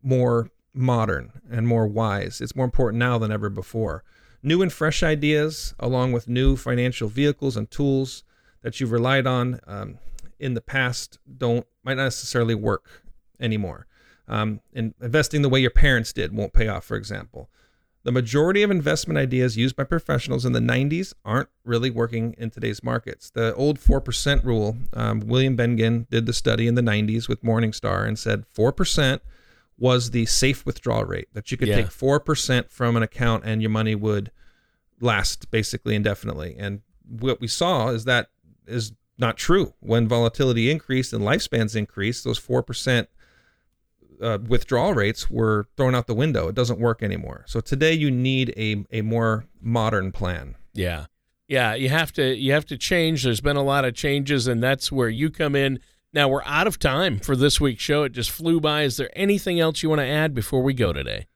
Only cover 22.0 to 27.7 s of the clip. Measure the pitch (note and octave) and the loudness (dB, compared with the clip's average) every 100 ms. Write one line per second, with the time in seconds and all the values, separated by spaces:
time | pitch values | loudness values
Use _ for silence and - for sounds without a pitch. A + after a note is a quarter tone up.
22 | A#2 A2+ A2+ - A2+ A#2 A2+ G#2 A#2+ A#2+ | -4 -2 -6 -6 -10 -6 -6 -4 -4 -4
23 | - - - - A2+ - C#3+ C#3+ - C3+ | -6 -16 -12 -2 -2 0 0 2 4 4
24 | C3 A#2+ C#3+ C#3 B2+ A2+ G#2 A2+ B2+ A#2 | 0 -2 0 2 2 0 0 -2 -4 -2
25 | A2+ A2 G#2+ B2+ C3+ B2 A#2+ A#2 A2+ A#2 | -2 -2 0 2 2 2 0 2 2 0
26 | A#2 A#2 A2+ - - A2+ A#2 A#2+ A#2+ G#2 | 0 -2 0 0 0 2 2 2 2 2
27 | G#2+ A2+ A#2 A#2 A#2 A2+ A2+ | 0 -2 -2 -4 0 0 0